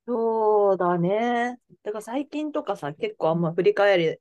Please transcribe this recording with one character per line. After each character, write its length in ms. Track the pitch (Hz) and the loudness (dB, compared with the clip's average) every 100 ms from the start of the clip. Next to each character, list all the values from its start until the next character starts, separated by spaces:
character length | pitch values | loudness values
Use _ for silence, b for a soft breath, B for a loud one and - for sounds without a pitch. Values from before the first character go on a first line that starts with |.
| - | -6
そ 680 | 240 226 226 214 214 202 | -4 -2 0 2 4 4
う 20 | 185 | 4
だ 220 | 180 175 | 2 2
ね。 600 | 175 208 240 240 247 247 _ _ | 2 0 0 0 -2 -6 _ _
だ 100 | 208 | -10
か 60 | 214 | -10
ら 40 | |
最 260 | 214 262 294 | -6 -8 -6
近 220 | 294 302 | -6 -6
と 140 | 294 | -6
か 120 | 294 - | -6 -6
さ、 160 | 147 | -6
結 220 | 147 220 - | -6 -8 -2
構 120 | 160 | -2
あ 40 | |
ん 60 | 165 | 0
ま 120 | 165 | 0
振 100 | 175 | 2
り 120 | 190 | 0
返 240 | 208 202 185 | 4 4 4
り 180 | 160 - | 2 -4